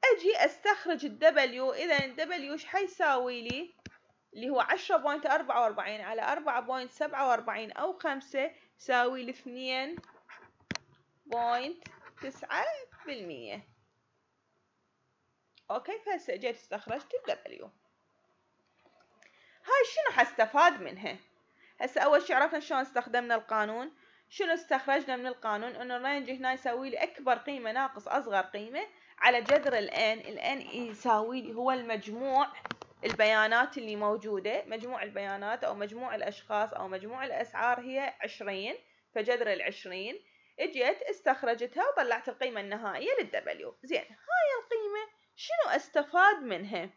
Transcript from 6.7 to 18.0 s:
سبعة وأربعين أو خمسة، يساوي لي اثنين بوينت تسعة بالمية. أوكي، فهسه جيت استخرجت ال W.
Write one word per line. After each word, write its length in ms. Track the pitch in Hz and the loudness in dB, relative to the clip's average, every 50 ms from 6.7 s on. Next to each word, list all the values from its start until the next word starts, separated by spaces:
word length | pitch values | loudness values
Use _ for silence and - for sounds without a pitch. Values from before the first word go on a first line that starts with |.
| 262 262 254 247 | -4 -4 -6 -8
سبعة 380 | - - 302 302 285 277 277 262 | -4 -4 -4 -4 0 0 2 4
وأربعين 420 | 240 226 214 226 208 208 226 214 | 4 2 2 -2 -6 -4 -6 -8
أو 280 | - - 269 339 370 370 | -6 -4 -4 -4 -4 -2
خمسة، 520 | - 320 269 269 262 - - 269 262 311 - - _ _ _ _ | -4 -4 -4 -4 -6 -6 -4 -2 -2 -2 -4 -10 _ _ _ _
يساوي 440 | - - 262 247 240 247 262 262 254 | -4 0 2 4 4 2 0 -4 -8
لي 80 | 240 | -8
اثنين 640 | 262 - - 262 240 254 262 254 262 262 262 285 339 339 - - - - _ _ - - - - _ _ _ _ - - _ _ _ _ _ _ _ _ _ | -10 -10 -12 -14 -12 -8 -6 -4 -2 -2 -2 -4 -6 -10 -14 -18 -20 -20 _ _ -20 -20 -20 -20 _ _ _ _ -10 -10 _ _ _ _ _ _ _ _ _
بوينت 600 | 302 254 233 240 233 240 240 254 285 349 339 - - - - - - _ - | -6 -2 -2 0 0 0 0 -2 -4 -8 -10 -14 -20 -20 -20 -20 -20 _ -12
تسعة 440 | - 269 269 - - - - 339 440 605 640 571 523 466 - - - | -12 -12 -10 -10 -10 -4 -2 -2 -2 -2 -4 -6 -10 -16 -20 -20 -12
بالمية. 640 | 339 285 240 202 175 156 127 120 107 101 208 202 _ _ _ _ _ _ _ _ _ _ _ _ _ _ _ _ _ _ _ _ _ _ _ _ _ _ _ _ _ _ _ _ _ _ _ _ _ _ _ _ _ | -10 -10 -10 -8 -10 -10 -10 -10 -10 -12 -12 -12 _ _ _ _ _ _ _ _ _ _ _ _ _ _ _ _ _ _ _ _ _ _ _ _ _ _ _ _ _ _ _ _ _ _ _ _ _ _ _ _ _
أوكي، 280 | 196 240 - - 392 453 - | -6 -6 -4 -6 -8 -8 -4
فهسه 300 | 415 392 339 349 - 202 | -4 -4 -4 -2 -6 -6
جيت 200 | 196 214 247 226 | -4 -4 -6 -6
استخرجت 580 | - - _ - 202 - - 220 285 285 - - | -6 -8 _ -8 -8 -6 -6 -8 -8 -8 -6 -8
ال 220 | 508 539 - - | -6 -4 -4 -6
W. 280 | - - - - - - 190 _ _ _ _ _ _ | -6 -6 -16 -16 -14 -16 -18 _ _ _ _ _ _